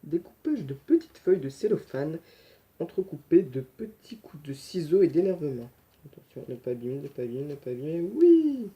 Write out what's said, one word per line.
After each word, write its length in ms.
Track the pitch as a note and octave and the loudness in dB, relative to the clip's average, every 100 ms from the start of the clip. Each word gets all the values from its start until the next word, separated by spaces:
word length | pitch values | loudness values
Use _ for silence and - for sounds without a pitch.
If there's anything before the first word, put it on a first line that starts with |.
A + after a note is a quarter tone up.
Découpage 600 | - E3 - _ - C#4+ | -4 -6 -6 _ -4 -4
de 100 | C#3 | -4
petites 440 | C3+ - E4 - - | -10 2 2 2 -8
feuilles 220 | - F#3 | 0 0
de 80 | C#3 | 0
cellophane, 720 | - A3 G3+ - C3+ D3 E3 - _ _ _ _ _ | -4 0 0 -2 -6 -4 -6 -12 _ _ _ _ _
entrecoupées 640 | E3+ - F#3+ D3 - E3+ | -6 -4 -6 -8 4 4
de 180 | E3 B2+ | 4 -6
petits 580 | B2+ _ A3 - _ A3 | -10 _ -14 -14 _ -20
coups 240 | - D3 | -18 -18
de 100 | C#3+ | -14
ciseaux 500 | C3+ - F3+ D#3 F#3 | -14 -8 -6 2 4
et 60 | F3 | 6
d'énervement. 640 | C#3+ G3 F3 D3+ B2 B2 _ _ _ D3 | 4 2 0 -4 -6 -10 _ _ _ -20
Attention, 380 | - _ - - | -20 _ -16 -12
ne 80 | B2 | -8
pas 160 | - | -6
abîmer, 280 | B2 A#2+ C3+ | -6 -6 -8
ne 80 | D3 | -10
pas 140 | - | -10
abîmer, 220 | B2 B2 | -8 -6
ne 100 | D3 | -8
pas 160 | C#3 - | -10 -10
abîmer, 300 | B2 C#3+ E3 | -8 -6 -4
oui! 680 | F3 A#3+ E4+ E4 D4+ C4+ G3+ | -4 4 8 8 6 -2 -6